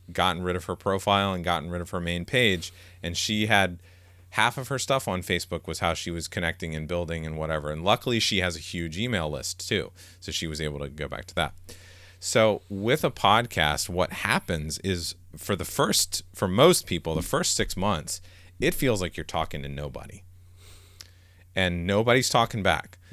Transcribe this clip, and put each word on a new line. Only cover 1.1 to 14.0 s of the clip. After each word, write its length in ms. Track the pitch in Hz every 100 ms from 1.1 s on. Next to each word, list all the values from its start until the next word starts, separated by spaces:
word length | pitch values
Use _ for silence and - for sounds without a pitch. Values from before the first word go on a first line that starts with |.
| 101 98
and 100 | 92
gotten 260 | 85 85 82
rid 120 | 87
of 100 | 85
her 80 | 92
main 260 | 85 87 85
page. 480 | 127 113 90 - - - -
And 140 | 85 85
she 300 | - 107 107
had 340 | 104 92 87 - - - - -
half 260 | - 117 135
of 100 | 127
her 120 | 135
stuff 280 | - 135 -
on 140 | 92
Facebook 460 | - 87 - 85 -
was 120 | 80
how 140 | 90
she 180 | 82 87
was 160 | 85 78
connecting 480 | 95 85 90 82 78
and 120 | 78
building 380 | 87 82 82 80
and 120 | 78
whatever. 340 | 78 78 73
And 120 | 78
luckily 360 | 90 123 131 113
she 200 | - 98
has 160 | 90 82
a 40 |
huge 380 | - 90 85 82
email 320 | 123 101 78
list 380 | 71 - - -
too. 240 | 101 57 - - -
So 120 | -
she 160 | - 82
was 120 | 76
able 200 | 76 71
to 100 | 71
go 180 | 73 73
back 180 | - -
to 100 | -
that. 180 | 73 - - - - - - -
So 420 | - 117 110 92 -
with 340 | 98 110 151
a 80 | 156
podcast, 800 | - 98 110 120 95 76 71 -
what 220 | 87